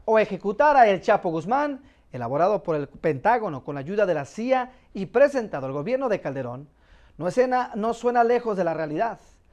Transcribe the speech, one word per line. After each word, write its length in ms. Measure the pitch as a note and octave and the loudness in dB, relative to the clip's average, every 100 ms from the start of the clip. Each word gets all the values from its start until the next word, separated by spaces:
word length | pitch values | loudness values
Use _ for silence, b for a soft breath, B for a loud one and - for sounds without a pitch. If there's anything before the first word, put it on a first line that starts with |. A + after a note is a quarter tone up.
| - | 2
o 140 | A3+ | 2
ejecutar 580 | G#3 F#3 G3 G#3 D4 C4+ | 2 0 -4 2 6 8
a 100 | A3+ | 6
El 140 | F#3 | 6
Chapo 300 | - G3+ F#3+ | 2 2 2
Guzmán, 500 | E3 D#3+ C4 D4 C4+ b b b | -4 -2 -2 -2 -6 b b b
elaborado 500 | B2+ A#2+ C#3+ F3+ G#3 | -10 -4 0 2 2
por 140 | G3+ D#3 | -2 -4
el 140 | C#3 | -6
Pentágono 720 | - E3 C#3 G3 A#3+ G#3+ C#3 | -4 -4 0 2 0 -2 -8
con 100 | C#3 | -8
la 80 | C#3+ | -10
ayuda 240 | C#3 G3+ G3 | -6 -2 0
de 80 | |
la 120 | D#3 C#3 | 0 -4
cia 460 | - A#3+ C4 B3+ b b | -8 -2 0 -2 b b
y 140 | - F#3+ | -10 -4
presentado 580 | A#3+ C#4 C4+ A3 D3+ C3 | 4 4 4 -4 -6 -6
al 80 | |
gobierno 360 | C#3+ D#3 C4 C4 | -6 -4 -4 -2
de 120 | G3 | -2
Calderón, 480 | D#3 C3+ B2 B2 D3 b b b b - | -4 -8 -8 -10 -16 b b b b -8
no 100 | E3 | -4
es 60 | |
cena-, 380 | G#3 B3+ B3+ B3 | 0 0 0 -2
no 220 | - A3 A3+ | -4 -4 -2
suena 280 | A#3+ A#3+ | -2 2
lejos 320 | A#3 A#3+ A#3 G3 | 2 0 -2 -2
de 100 | E3+ | -2
la 100 | D#3+ | -2
realidad. 420 | D#3 D#3 A3+ G3+ _ _ b | -4 -4 -4 -6 _ _ b